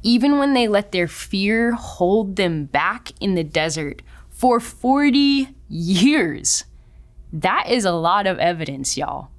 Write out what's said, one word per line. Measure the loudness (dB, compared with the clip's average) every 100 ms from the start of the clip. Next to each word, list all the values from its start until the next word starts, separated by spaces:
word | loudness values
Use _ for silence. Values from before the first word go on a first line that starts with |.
even | 2 2 4 2
when | 2
they | 2 2
let | 0 0
their | -2 -2
fear | -4 -6 -2 0 2 0
hold | -2 -8 -2 2 2 0 -2
them | -2 -2 -4
back | -2 -2 -4 -12 -6
in | -2 -2
the |
desert | -2 -2 -2 -4 -8 -10 -18 -20 -20
for | -2 2 2
forty | -2 -4 0 2 4 4 4 2 -2 -8 -14
years. | -8 0 4 4 4 0 -2 -4 -4 -6 -20 -20 -20 -20 -20 -12
That | -4 0 0 0
is | 0
a | 0
lot | 0 2 2 0
of | 0
evidence, | 0 -2 -6 -6 -6 -4
y'all. | -6 -8 -12